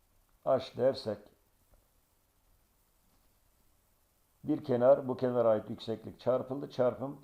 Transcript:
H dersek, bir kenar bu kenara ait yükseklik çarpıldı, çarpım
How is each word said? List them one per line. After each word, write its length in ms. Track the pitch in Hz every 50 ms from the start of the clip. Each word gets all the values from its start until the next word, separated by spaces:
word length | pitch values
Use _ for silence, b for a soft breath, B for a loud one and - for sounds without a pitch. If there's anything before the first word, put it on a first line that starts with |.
| _ _ _ _ _ _ _ _ _
H 320 | 143 135 120 - - -
dersek, 420 | 117 123 135 127 - - 110 101 - - - _ _ _ _ _ _ _ _ _ _ _ _ _ _ _ _ _ _ _ _ _ _ _ _ _ _ _ _ _ _ _ _ _ _ _ _ _ _ _ _ _ _ _ _ _ _ _ _ _ _ _ _ _ _ _ _ _ _ _ _ _ _ -
bir 200 | 139 151 147 151
kenar 440 | 131 123 120 120 131 139 139 135 123
bu 80 | 127
kenara 320 | - 131 123 120 123 117 113
ait 220 | 107 107 98 110
yükseklik 500 | 113 - - 113 110 - - 107 - -
çarpıldı, 500 | - 120 127 127 - - 131 143 - -
çarpım 480 | - - 123 123 113 - 127 139 147 147